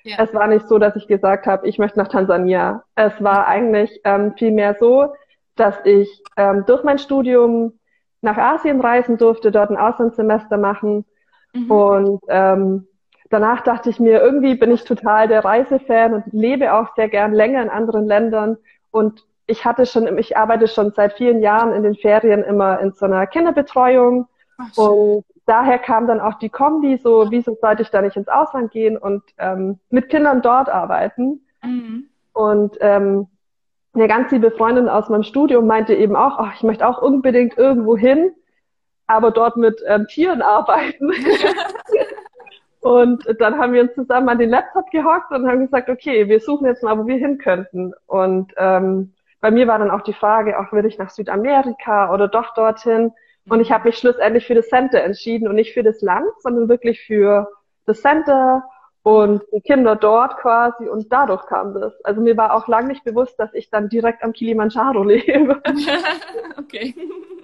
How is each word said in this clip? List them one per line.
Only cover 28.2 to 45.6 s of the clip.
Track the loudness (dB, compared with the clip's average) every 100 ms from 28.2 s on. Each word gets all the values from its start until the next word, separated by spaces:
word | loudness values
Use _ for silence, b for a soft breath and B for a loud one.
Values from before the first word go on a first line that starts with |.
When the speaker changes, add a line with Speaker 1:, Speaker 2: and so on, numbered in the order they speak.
| -2
Speaker 2:
Ausland | 0 0 -4 -6
gehen | -2 -2 -2
und, | -4 -6 -8 -10
ähm, | -6 -4 -6 -8 _
mit | -2 0
Kindern | 0 2 2
dort | 2 2 0
arbeiten? | -2 -2 -2 -4 -4 -6 -6 _ _
Speaker 1:
Mhm. | -10 -8 -8 -14 -16 _ _
Speaker 2:
Und, | -4 0 0 0 0
ähm, | 0 2 0 -2 -4 _ _ _ _ _ _
eine | 0 2
ganz | 2 0
liebe | 0 0
Freundin | 0 0 0 0
aus | 0 0
meinem | -2
Studium | -2 -2 2 2 2
meinte | 0 0
eben | 0 2 2
auch, | 0 -2
"Oh, | -8
ich | -4
möchte | -4 0 -2
auch | 0
unbedingt | 0 0 2 2 0 2
irgendwo | 2 2 0 2
hin, | 2 2 0 -4 _ _ _ _ _ _ -2
aber | 2 2
dort | 2 0 2
mit, | 0 0 0
ähm, | -2 -2
Tieren | -2 -2 0
arbeiten." | 0 0 2 0 -2 -6 -4 -2
<laughs> | 0 0 0 -2 -6 -12 -4 -2 -2 -10 -20 -20 B B _ _
Und | 2 4 4 2 -4 -2
dann | 0 0
haben | 0
wir | 2
uns | 0
zusammen | -2 -2 0 0
an | 0
den | 2
Laptop | 0 -2 -4 -4
gehockt | -2 0 0 -2
und | -4 -2
haben | -2